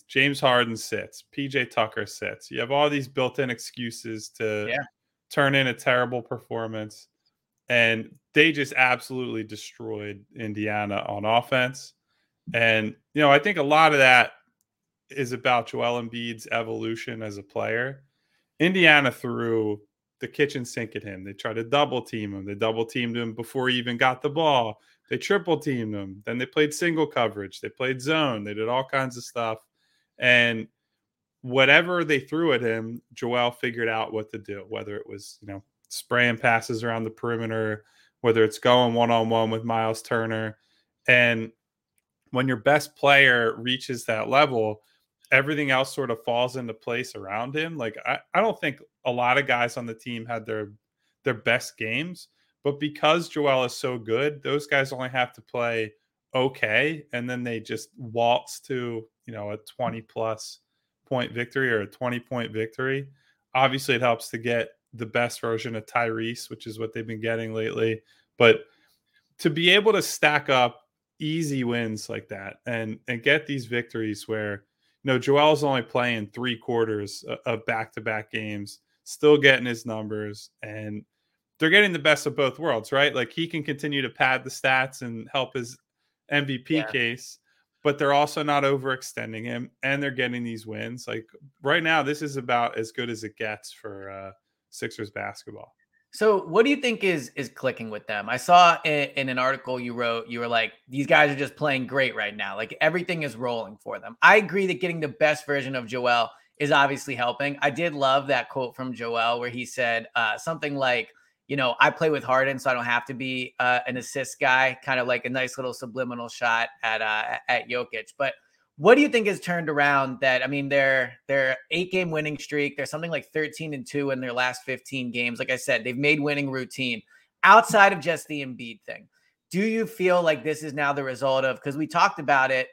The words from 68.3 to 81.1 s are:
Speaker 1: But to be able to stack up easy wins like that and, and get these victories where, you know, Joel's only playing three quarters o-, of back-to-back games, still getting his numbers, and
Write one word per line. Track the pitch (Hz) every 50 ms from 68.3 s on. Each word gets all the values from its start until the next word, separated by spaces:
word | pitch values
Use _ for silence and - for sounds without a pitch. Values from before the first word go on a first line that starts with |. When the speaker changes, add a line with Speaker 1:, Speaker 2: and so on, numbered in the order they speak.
| _
Speaker 1:
But | - 120 113 113 110 - - _ _ _ _ _ _ _ _ _ _ _ _ _ -
to | - 170
be | 147 165 170 175
able | 190 208 202 220 214
to | 185 -
stack | - - - 156 151 151 143 147 143
up | 131 127 123 - - - _ _ _ _ _ _ _ _
easy | 156 151 160 170 160 143 139 131 123
wins | 117 120 120 117 113 110 107 -
like | - 110 104 - _
that | 104 98 98 98 - - _
and, | 131 117 113 113 110 110 110 _ -
and | 120 117
get | - 139 147 151 151
these | 143 143 135 117
victories | 113 123 120 120 - - 117 110 107 104 - -
where, | - 110 107 107 104 101 98 - _ _ _ _ _ _ _ -
you | 135
know, | 131 127
Joel's | 127 135 139 147 151 151 156 139 147
only | 139 135 127
playing | 117 - - 123 120 123 117 110 104
three | 101 - 120 123 123 117
quarters | 113 - - 117 117 110 110 107 104 101 98 - - -
o-, | - 120 - -
of | 127 113 107 -
back-to-back | - 113 110 113 - _ 113 107 113 107 107 107 -
games, | - 113 107 107 104 101 101 104 - - _ _ _ _ _
still | - - - 147 147 151
getting | 143 139 135 135 123 123
his | 123 117 113 -
numbers, | 120 110 110 107 104 107 107 107 104 104 - - - _ _ 110
and | 107 107 107 107 107 104 104 - _